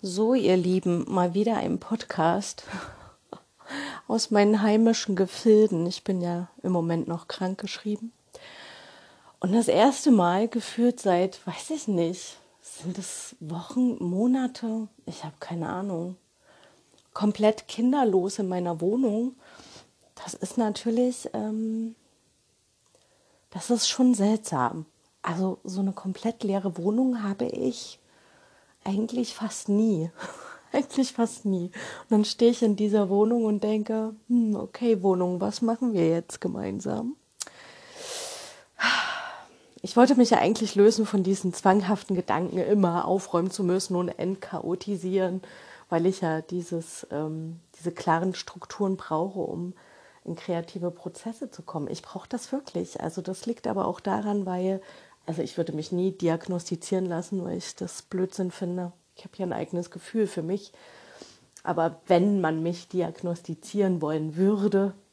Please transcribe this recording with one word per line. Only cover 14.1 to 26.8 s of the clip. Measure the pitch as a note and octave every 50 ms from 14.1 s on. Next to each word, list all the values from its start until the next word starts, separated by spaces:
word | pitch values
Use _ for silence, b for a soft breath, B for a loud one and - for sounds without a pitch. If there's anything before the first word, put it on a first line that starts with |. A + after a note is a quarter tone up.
| F3+ F#3+ A3 B3 B3+ C4 B3+ B3+ B3+ - - A3+ A3 A3+ A3 G3+ _ _ _
Ich | - D#3+ - -
hab | D#3 - _
keine | - - E3+ E3+ E3 -
Ahnung. | - F3+ F#3+ G3+ F#3 E3 E3+ F3+ F#3 - _ _ _ b b b b b b b b b b b b b b _ _
Komplett | - G#3 G#3+ G#3 - G#3 G#3+ A3 - - -
kinderlos | - - A#3 B3 C4 D4 C4 A3 F#3+ F#3+ F3 G3 F#3+ -
in | G#3 F#3
meiner | F#3 F3+ F3+ F3 E3+ D#3+
Wohnung. | E3+ F#3 G#3+ B3 C4+ A#3 G#3 A3 A#3+ C4 B3+ B B B B B B B B B B B B _ _ _ _
Das | - - - -
ist | - - - -
natürlich, | - A#3 G#3+ G#3+ - - A#3 A3+ A#3 B3 B3+ B3 - - - -
ähm, | A3 G#3+ G#3+ G#3+ A3 A3 A3 A3 A3 A3+ A3+ A3+ _ _ _ _ _ _ _ _ _ _ _ _ _ _ _ _ _ _ _ _ b b b b b b b b b b b
das | - F#3 - -
ist | A#3+ A3+ -
schon | - - - C4 B3+ B3
seltsam. | G3+ G3 G#3 A3 G#3+ A3 - - C3+ B2 A#2+ - D#3+ D#3 _ _ _ _ _ _ _
Also | - - E3+ E3+ F#3 F#3+ F3+ - _
so | - F#3 F#3+
eine | G3 G3 F#3+
komplett | - - F#3+ F#3+ - - A3+ A3+ - -
leere | G3+ G3 G3 F#3 G3+ E3+
Wohnung | F3